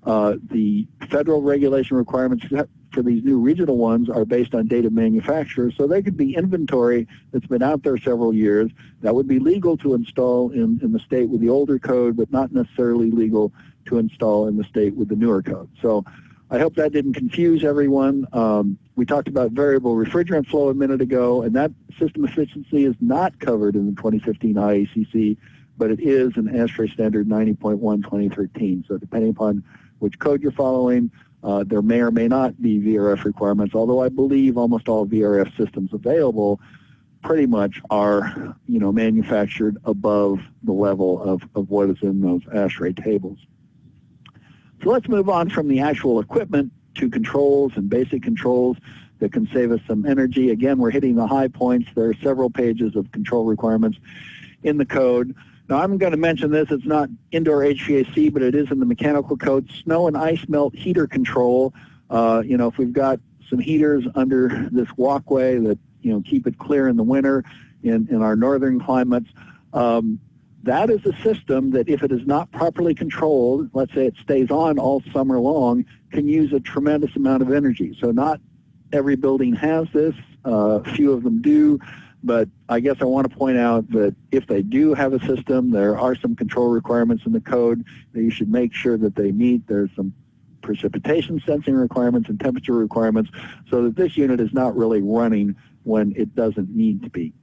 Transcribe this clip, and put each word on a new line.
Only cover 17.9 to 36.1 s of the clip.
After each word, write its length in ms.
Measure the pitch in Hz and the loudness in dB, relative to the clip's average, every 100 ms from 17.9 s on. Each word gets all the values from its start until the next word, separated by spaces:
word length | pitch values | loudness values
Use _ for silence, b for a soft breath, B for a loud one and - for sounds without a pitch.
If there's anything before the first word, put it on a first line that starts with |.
| 135 135 139 131 | 2 2 0 -2
Um, 460 | 123 110 104 101 98 _ | -2 0 2 0 -4 _
we 100 | - | -4
talked 240 | 120 147 139 | -2 -2 -2
about 220 | 139 120 | -2 -2
variable 460 | 120 143 135 123 113 | 0 2 2 2 0
refrigerant 500 | 110 170 170 165 135 | 0 0 0 -2 0
flow 220 | 151 139 | 0 0
a 60 | |
minute 260 | 135 135 135 | 0 0 0
ago, 420 | 127 127 123 123 | 0 2 2 0
and 120 | 113 123 | 0 0
that 160 | 156 - - - | -2 -6 -20 -4
system 260 | 160 - | -4 -2
efficiency 600 | 139 - 147 147 139 147 | -2 -2 -4 -6 -4 0
is 100 | 139 113 | 2 2
not 380 | 117 139 180 - | 0 2 -2 -2
covered 340 | - 113 104 | -2 0 0
in 120 | 101 101 | 0 -2
the 140 | 98 | -2
twenty 200 | 110 107 | -2 -2
fifteen 360 | 113 104 113 101 | -2 -4 -2 0
I 200 | 104 101 | 0 0
E 140 | 104 | 0
C 140 | 113 107 | -2 -2
C, 260 | 113 107 107 b b b - | 0 0 -2 b b b -4
but 140 | 113 | -2
it 80 | 110 | 0
is 380 | - 135 127 120 | 2 2 2 0
an 180 | 107 | -2
ashtray 340 | 123 117 - 107 | 0 -2 -2 -6
standard 380 | - 110 104 104 | -2 0 0 0
ninety 280 | 107 110 | 0 0
point 260 | 101 107 104 | 0 -2 -2
one 220 | 110 104 | 0 -2
twenty 260 | 101 101 101 | -2 -2 -2
thirteen. 560 | 92 95 - 104 92 - | -2 -6 -4 -2 -2 -4
So 120 | 95 | -10
depending 320 | 98 117 110 | -6 -2 -2
upon 340 | 104 107 101 b b b b | 0 -2 -2 b b b b
which 200 | 104 - | -6 -2
code 240 | 151 143 | 0 0
you're 100 | 143 | -2
following, 580 | 127 131 131 123 123 120 b b b | -2 0 2 2 2 0 b b b
uh, 200 | 107 101 | -4 -2
there 180 | 101 104 | 0 0
may 180 | 104 117 | 2 2
or 100 | 117 | 2
may 160 | 113 117 | 2 2
not 340 | 131 131 - | 2 0 -2
be 180 | 120 104 | 0 0
V 200 | 104 107 | 0 2
R 140 | 101 | 2
F 120 | 98 | 0
requirements, 500 | 104 104 101 104 101 | -2 -2 -2 0 0
although 280 | 110 113 127 | 0 0 2
I 60 | 127 | 0
believe 480 | 131 135 139 135 120 | 0 2 4 4 2
almost 320 | 117 117 117 | 0 0 0
all 160 | 110 | -2
V 200 | 101 110 | 0 0
R 160 | 104 101 | 2 2
F 80 | 95 - | 0 -2
systems 360 | 107 - 95 | -4 -4 -6
available 680 | 107 117 | -6 0